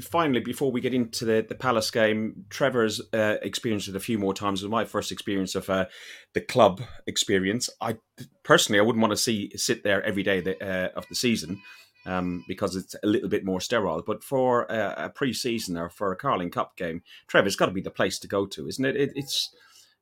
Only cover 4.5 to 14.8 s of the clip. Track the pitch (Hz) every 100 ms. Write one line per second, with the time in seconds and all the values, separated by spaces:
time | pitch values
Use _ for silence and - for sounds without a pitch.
4.5 | 95 101 110 101 104 98 92 - 98 92
5.5 | 98 92 95 92 - - - - - -
6.5 | 123 104 90 123 - - - - 98 95
7.5 | 113 - - 113 113 _ - - _ -
8.5 | 165 - 104 107 113 110 104 - 110 101
9.5 | - - 120 107 98 110 101 98 95 87
10.5 | 92 101 92 92 - - - 127 107 82
11.5 | 98 - - - _ - 92 90 90 -
12.5 | 92 98 92 92 - 104 104 95 101 95
13.5 | 92 - 117 95 82 85 107 - 135 127
14.5 | 120 117 110